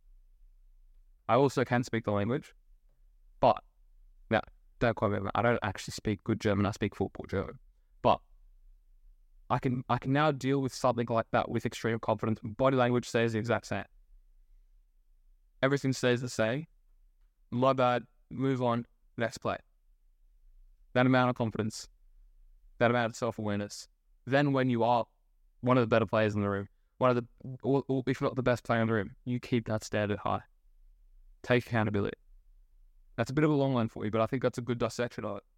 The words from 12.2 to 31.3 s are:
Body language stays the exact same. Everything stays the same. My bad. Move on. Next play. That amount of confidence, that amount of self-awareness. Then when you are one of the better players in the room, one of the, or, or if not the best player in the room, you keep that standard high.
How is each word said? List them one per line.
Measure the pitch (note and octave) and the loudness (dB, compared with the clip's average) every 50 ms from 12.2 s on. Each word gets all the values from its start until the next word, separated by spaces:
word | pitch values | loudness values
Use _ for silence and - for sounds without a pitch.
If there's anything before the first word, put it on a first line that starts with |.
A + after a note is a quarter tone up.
| - A2+ A2 - - | 0 -2 -2 -2 -6
Body | G#2+ G#2 - C3+ C3+ C3+ | -10 -4 0 2 2 4
language | B2+ B2 A#2+ A#2+ B2 A#2 | 4 2 2 2 0 -2
stays | - - A#2 A#2 A#2 | 0 0 2 2 2
the | A2+ A2 | 0 -2
exact | G#2 A2+ A2+ G2+ - | 0 0 0 -2 -2
same. | - G2+ G2 - - _ - - _ - - _ _ _ _ - _ - - _ _ _ - _ _ _ _ _ _ _ _ _ _ _ _ _ _ _ - | -4 -6 -6 -8 -10 _ -20 -20 _ -20 -20 _ _ _ _ -20 _ -20 -20 _ _ _ -20 _ _ _ _ _ _ _ _ _ _ _ _ _ _ _ -2
Everything | - C3+ C#3+ C#3 - C3+ C3 | 0 0 0 0 0 -2 -2
stays | - - B2 B2 A#2+ | 0 2 2 2 2
the | C3 | -2
same. | A#2+ - - A2 A2 A#2+ D3 E3 - _ _ _ _ _ _ _ _ _ _ _ _ _ _ _ - | -6 -2 -2 -2 0 -2 -4 -6 -10 _ _ _ _ _ _ _ _ _ _ _ _ _ _ _ -6
My | - A#2+ B2+ C3+ | -2 2 2 4
bad. | C3+ C3 B2+ B2 B2 A#2+ A#2 - _ _ _ - | 4 4 4 2 2 0 -2 -6 _ _ _ -14
Move | A#2+ A#2+ C3 C3+ C3+ B2 | -8 -4 -2 -2 0 0
on. | B2+ A#2+ A#2 A#2+ A#2+ _ _ _ _ _ - | 0 0 0 0 -4 _ _ _ _ _ -8
Next | - A#2+ - - | -4 -4 -4 -4
play. | - - A#2 F#2 - - _ _ _ _ _ _ _ _ _ _ _ _ _ _ _ _ - - - - - - _ - _ - | -6 -6 -6 -6 -6 -8 _ _ _ _ _ _ _ _ _ _ _ _ _ _ _ _ -20 -20 -20 -20 -20 -20 _ -12 _ 0
That | B2 B2+ | 2 4
amount | B2+ C3 B2+ B2+ B2 | 4 4 4 4 2
of | B2 | 0
confidence, | - A#2+ A2+ - - A2 A2 - - - - _ _ _ - - - - - _ - - - - - _ - - - | 0 -2 -4 -2 -4 -4 -4 -6 -10 -14 -16 _ _ _ -20 -20 -20 -20 -20 _ -20 -20 -20 -20 -20 _ -12 -2 0
that | A#2+ A#2 | 2 2
amount | A#2+ B2 A#2 A2+ | 2 2 0 -2
of | A#2 | -4
self-awareness. | - B2+ A#2 G#2+ - A2 G#2 G2+ G2+ G#2 G2+ - - - - _ _ _ _ _ _ - | -4 -6 -6 -4 -4 -4 -4 -2 -4 -4 -6 -10 -16 -18 -20 _ _ _ _ _ _ -6
Then | A#2+ C3 C#3 D3 C#3+ | 0 2 2 2 2
when | C3+ C3+ C3 C3 | 2 2 2 2
you | A#2+ A2+ A2+ | 2 2 2
are | A#2 A#2+ A#2 A2+ _ _ _ _ _ _ _ _ _ _ - | 2 2 0 0 _ _ _ _ _ _ _ _ _ _ -6
one | - A#2+ B2+ | 0 2 4
of | C3 | 4
the | A#2+ | 4
better | A2 A#2 A2+ A2+ | 4 4 2 2
players | - - A2 A2 G#2+ A2 | 2 2 2 2 2 2
in | G#2+ | 0
the | G2+ G2+ | 0 0
room, | G2+ G2 G2+ - _ _ _ _ _ | -2 -4 -6 -8 _ _ _ _ _
one | - B2+ B2+ | 0 2 2
of | B2 | 2
the, | A#2+ A#2+ - _ _ - B2+ C3 B2 - | 2 0 -6 _ _ -16 -14 -12 -6 -2
or, | B2+ C3+ C#3 - | 0 0 0 0
or | - C3 C3+ B2 | 0 -2 -2 0
if | - C3+ - | -2 -2 0
not | C#3 C3 A#2 | -2 -2 -2
the | C3 B2 | 0 0
best | C3 B2 A2 - | 0 0 0 0
player | - A#2+ A2+ | -2 0 0
in | A2+ | 2
the | A2+ A2+ | 2 0
room, | G#2+ F#2+ A2 - - - | 0 -2 -4 -8 -12 -8
you | B2+ B2 B2 | -6 -6 -6
keep | - - B2+ A#2+ A2+ | -4 0 -2 -2 0
that | - A2 A2 - | -2 -4 -6 -4
standard | - - G#2+ G#2 G2+ G#2 F#2+ | -4 -2 -2 0 0 -2 -2
high. | - G#2+ G2+ F2+ - _ _ _ _ - - - - - - _ _ - - - - - | -2 -4 -4 -4 -6 _ _ _ _ -20 -20 -20 -20 -20 -20 _ _ -20 -20 -20 -20 -20